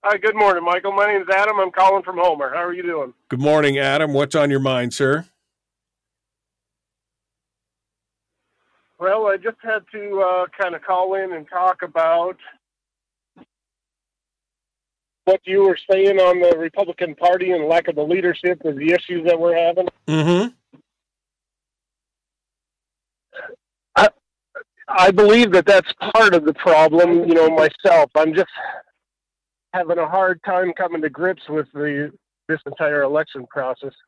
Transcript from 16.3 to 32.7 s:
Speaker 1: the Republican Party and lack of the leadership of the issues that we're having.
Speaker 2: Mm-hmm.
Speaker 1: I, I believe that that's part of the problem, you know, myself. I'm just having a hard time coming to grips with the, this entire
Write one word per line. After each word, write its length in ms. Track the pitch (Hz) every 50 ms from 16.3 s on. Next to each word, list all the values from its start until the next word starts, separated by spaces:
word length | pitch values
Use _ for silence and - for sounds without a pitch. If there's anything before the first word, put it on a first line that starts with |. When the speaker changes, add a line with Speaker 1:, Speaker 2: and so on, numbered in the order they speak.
| 180 180
Speaker 1:
the 180 | 175 175 170 160
Republican 560 | 165 165 _ - 202 170 160 - 180 165 147
Party 360 | _ 170 175 180 185 185 185
and 140 | 185 170 151
lack 240 | 151 165 170 170 -
of 60 | 165
the 80 | 147 151
leadership 600 | 151 170 185 180 180 165 - - 180 180 160 -
of 140 | 160 147 135
the 160 | 147 160 175
issues 340 | 175 - - 180 175 160 170
that 100 | 170 165
we're 200 | 165 170 170 165
having. 300 | 170 165 170 180 185 180 _ _ _ -
Speaker 2:
Mm-hmm. 400 | 151 160 151 165 175 180 208 240 _ _ _ _ _ _ _ _ _ _ _ _ _ _ _ _ _ _ _ _ _ _ _ _ _ _ _ _ _ _ _ _ _ _ _ _ _ _ _ _ _ _ _ _ _ _ _ _ _ _ _ _ _ _ _ _ _ - - - - _ _ _ _ _ _ _ _
Speaker 1:
I, 140 | - - 208 _ _ _ _ _ _ _ _ _ - - _ _ _ - -
I 240 | - 185 180 190
believe 400 | 190 180 214 208 214 233 240 214
that 140 | 175 185 165
that's 260 | - 202 190 180 - - _ - 202 -
part 200 | 220 226 208 180
of 120 | 170 151
the 80 | 151 151
problem, 720 | - - 170 160 156 160 156 151 170 175 175 170 170 170 170
you 60 | 165
know, 160 | 165 160 160
myself. 600 | 160 160 156 156 - - - 196 170 165 147 131 _
I'm 180 | 151 156 160 156
just 160 | 170 185 - - - - - - - - _ _ _ _ _ _ _ _ _ _ _ _ _ _ _ _ _ -
having 240 | 185 175 160 170 170
a 100 | 165 151
hard 340 | 175 196 190 185 180 165 _
time 280 | - 185 180 185 180 170
coming 280 | - 190 175 170 165
to 80 | 156 151
grips 340 | 131 143 170 185 190 180 - -
with 180 | 147 156 151 _ _
the, 380 | 143 147 151 143 143 147 147 _ _ _ _ _ _ _ -
this 120 | 160 147 _
entire 360 | 143